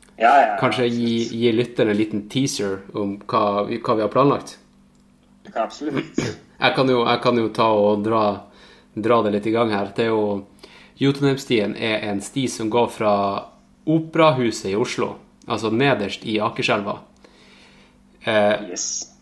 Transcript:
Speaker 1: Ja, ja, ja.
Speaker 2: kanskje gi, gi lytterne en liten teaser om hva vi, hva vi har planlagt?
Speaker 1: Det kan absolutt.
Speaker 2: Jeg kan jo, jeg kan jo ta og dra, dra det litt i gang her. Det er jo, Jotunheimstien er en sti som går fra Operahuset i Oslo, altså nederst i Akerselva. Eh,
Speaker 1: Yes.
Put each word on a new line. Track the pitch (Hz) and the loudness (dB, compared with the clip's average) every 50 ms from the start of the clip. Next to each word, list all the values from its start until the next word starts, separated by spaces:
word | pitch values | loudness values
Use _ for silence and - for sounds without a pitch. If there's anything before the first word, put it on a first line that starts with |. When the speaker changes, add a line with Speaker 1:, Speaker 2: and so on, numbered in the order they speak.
| - - _ - | -20 -20 _ 2
Speaker 1:
Ja, | 113 120 | 4 6
ja, | 139 139 | 6 6
ja. | 123 110 104 98 | 6 4 2 0
Speaker 2:
kanskje | - 120 107 123 123 | 0 0 0 0 0
gi, | 120 120 120 117 117 113 117 117 117 | 0 0 0 0 0 0 0 -2 -4
gi | 117 117 120 120 | -2 0 2 2
lytterne | 110 117 123 - - - 120 107 | 2 2 0 0 0 0 2 2
en | 101 104 | 2 0
liten | 107 107 110 104 101 - | 0 -2 -2 -6 -8 -4
teaser | - 131 139 131 - - 104 98 95 95 - - | -2 -2 -2 -2 -2 -2 -4 -4 -4 -6 -8 -10
om | - 107 101 98 98 101 | -8 -6 -4 -4 -6 -8
hva | - - 123 110 107 104 101 101 104 | -6 -2 0 0 2 2 2 0 -2
vi, | 110 117 113 | -2 -4 -4
hva | - - 117 | -2 -2 0
vi | 110 | 0
har | 104 101 | 0 0
planlagt? | - 127 139 143 123 101 - - - - _ _ _ _ _ _ _ _ _ _ _ _ _ _ _ _ _ | 2 4 4 4 2 0 -4 -10 -18 -20 _ _ _ _ _ _ _ _ _ _ _ _ _ _ _ _ _
Speaker 1:
Det | - - | -10 -6
kan | 117 110 | -4 -4
absolutt. | 107 - - 147 151 135 120 - - - - 127 113 - - - _ _ - | -4 -6 -8 -8 -6 -4 -6 -6 -4 -6 -4 -4 -4 -8 -10 -16 _ _ -2
Speaker 2:
Jeg | - 123 - | -2 0 0
kan | 151 135 131 | 2 2 2
jo, | 127 120 | 2 2
jeg | 117 123 120 117 | 2 2 0 0
kan | - 123 120 117 | 2 2 2 2
jo | 110 107 | 0 0
ta | 107 120 113 110 | 0 0 2 2
og | 107 104 104 104 104 104 101 | 4 4 4 4 2 2 0
dra, | 110 113 110 104 104 101 101 - - - - - - - - _ _ | 0 0 2 2 0 -2 -4 -8 -16 -20 -20 -20 -20 -20 -20 _ _
dra | _ 110 104 113 120 113 104 | _ -4 0 2 2 4 4
det | 104 101 | 2 0
litt | 101 101 113 | 0 0 0
i | |
gang | 110 117 120 110 104 | 0 2 2 0 0
her. | 98 101 101 | -2 -4 -4
Det | - - 113 | -4 -2 -2
er | 113 | 0
jo, | 113 107 104 104 101 98 95 - - - - - - - - - _ - | 0 0 0 -2 -2 -4 -8 -12 -20 -20 -20 -20 -20 -20 -20 -20 _ 0
Jotunheimstien | 131 139 139 139 143 139 135 139 - - 127 110 101 104 107 | 0 0 2 2 0 0 0 0 -2 0 0 0 0 -2 -4
er | 107 117 113 110 107 107 | -4 -4 -4 -2 -4 -4
en | 104 101 101 | -4 -6 -6
sti | - - - 139 131 113 | -8 -6 -6 -4 -4 -4
som | - - 113 107 | -4 -4 -4 0
går | 113 120 117 110 | 2 2 2 0
fra | - - 113 104 101 101 101 98 98 110 - - - _ _ _ _ _ _ 156 | 0 -2 0 2 2 2 0 0 -2 -4 -8 -10 -18 _ _ _ _ _ _ 0
Operahuset | 160 160 160 - - 160 160 156 139 127 123 110 - - - 98 | 0 0 0 0 2 4 4 4 4 4 0 -2 -2 -4 -4 -2
i | 98 107 | -2 0
Oslo, | 123 - - 131 113 - - - - _ _ _ - - | -2 -2 -2 -4 -4 -4 -6 -10 -16 _ _ _ -8 -8
altså | 117 104 113 107 110 | -6 -4 -2 -2 0
nederst | 120 139 143 127 107 101 92 - - - | 2 2 2 2 2 -2 -6 -8 -8 -6
i | 113 107 104 | -4 -2 -2
Akerselva. | 107 113 - - 123 127 117 104 101 98 82 - - _ _ _ - - _ - - - - - - - - - - _ _ _ _ _ _ _ | -2 -2 -2 -2 -2 0 -2 -2 -2 -6 -8 -10 -12 _ _ _ -20 -20 _ -20 -20 -20 -20 -20 -20 -20 -20 -20 -20 _ _ _ _ _ _ _
Eh, | - 117 110 107 101 104 104 104 104 90 | -6 0 2 2 4 4 2 0 -4 -8
Speaker 1:
Yes. | 90 - - - - - - - - _ | -10 -10 -8 -8 -8 -10 -10 -14 -18 _